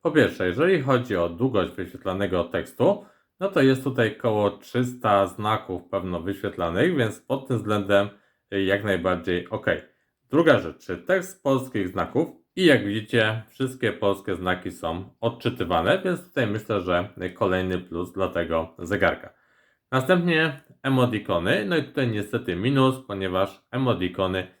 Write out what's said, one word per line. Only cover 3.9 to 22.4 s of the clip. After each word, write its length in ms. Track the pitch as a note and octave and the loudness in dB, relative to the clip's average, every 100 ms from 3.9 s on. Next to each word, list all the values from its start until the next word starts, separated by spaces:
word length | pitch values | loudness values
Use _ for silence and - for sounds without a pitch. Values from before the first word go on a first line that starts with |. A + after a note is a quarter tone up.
| B2 A2 - | 0 0 0
koło 340 | A#2+ G#2+ G2+ | -2 2 0
trzysta 800 | G2 - B2 B2+ B2 A2 G2+ F#2+ | -2 -6 -2 -2 -2 2 4 2
znaków 560 | - G#2+ G#2+ - F2 - | -2 -2 -2 -2 -10 -4
pewno 280 | G2 F2+ F2 | -6 -4 -4
wyświetlanych, 800 | F2 G2 G2+ - E2+ F2 D#3+ D#3+ | -6 -6 -6 -4 -2 2 2 2
więc 240 | A2+ - | -2 -4
pod 260 | - C3+ - | -6 -6 -2
tym 100 | A#2+ | -4
względem, 520 | G2+ G#2 G2 G2+ G#2 - _ _ _ | 0 -2 2 2 2 -6 _ _ _
y, 100 | G2 | -2
jak 200 | F#2+ G2+ | 2 0
najbardziej 680 | G#2+ F#2 F2+ F2+ F2+ F2 - | 2 0 0 -2 0 -2 -2
ok. 160 | G#2+ - D#2+ - _ _ _ _ | -4 -2 -2 -6 _ _ _ _
Druga 300 | C#3 D#3+ A#2 | 2 6 4
rzecz, 260 | E2+ - - | 2 -12 -10
czy 120 | F2 | -8
tekst 460 | - F#3 F3+ - | -2 -2 -2 -6
polskich 440 | C#3+ C3 C3 G#2+ F2+ | 0 0 0 -4 -4
znaków 400 | F#2+ E2 C3 E3 - _ - | -4 -2 -2 -4 -8 _ 2
i 100 | F3 | 6
jak 200 | B2 G2+ | 6 4
widzicie, 580 | G#2+ A2 A#2+ A2 A2+ - | -4 0 2 2 -2 -8
wszystkie 440 | - C3 B2+ A2+ | -6 -6 -2 -4
polskie 420 | - G2+ F#2+ - F2 | 0 0 0 -4 -4
znaki 360 | F2+ F2+ F2+ | -2 -2 -6
są 420 | - E2 E2+ G2 _ | -6 -6 -6 -10 _
odczytywane, 800 | A2+ B2 - B2 F2 E2+ F2+ F#3 F#3+ | -4 -2 -4 -4 0 2 2 0 0
więc 220 | E3+ - | -6 -6
tutaj 200 | - A2 | -2 -2
myślę, 340 | G#2+ - G#2 | -4 -2 -2
że 280 | F2+ F2 F#2 - F2+ | 0 -2 -2 -8 -10
kolejny 440 | - G2 F#2 F#2 F2+ | -2 0 0 0 -4
plus 340 | F2+ E2+ F2+ | -6 -8 -8
dla 160 | F#2+ F#2 | -4 -2
tego 480 | F2 D#2+ E2 D#2+ - | -2 -2 -2 -4 -10
zegarka. 540 | E2+ G2 F2+ D2 - _ _ _ _ _ _ | -4 2 2 0 -12 _ _ _ _ _ _
Następnie 680 | C3 C3 F3+ F3 D#3+ D#3+ C#3 _ _ | -2 2 2 4 2 2 -4 _ _
emodikony, 840 | C3+ C3 B2 G#2+ - F2 F2+ F3+ G3+ | 0 4 4 2 0 0 2 0 0
no 120 | E3 | -2
i 60 | |
tutaj 240 | C#3 - B2 | -2 -2 0
niestety 480 | G#2+ G2+ A#2+ | -2 -2 -4